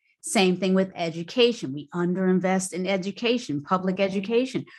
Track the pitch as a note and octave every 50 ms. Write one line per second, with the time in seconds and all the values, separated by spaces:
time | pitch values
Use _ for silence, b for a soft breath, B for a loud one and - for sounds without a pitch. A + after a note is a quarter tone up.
0 | _ _ _ _ - - - G#3+ F#3+ F#3 F3+ F3+ G3 F#3+ F#3+ F#3+ F#3+ F#3+ - -
1 | F3 E3 D#3 E3 E3+ E3 - B3+ A#3+ A#3+ A#3 A#3 - C3+ C3+ D3 C#3+ - - F3
2 | F3 F3 F3+ F#3+ F#3+ F#3 F#3 F#3 F3 F#3 F#3+ F#3+ F#3 - - F3+ F#3 F#3 G3 F#3+
3 | F3 G3+ G3 - A#3+ A3 B3 A#3+ - - C#3+ D3 C#3+ - F#3+ F3+ F#3 F#3+ F#3 F#3+
4 | G3 F#3+ F#3 G3+ F#3+ G3 A#3 A#3 C4 C4 - E3 - B B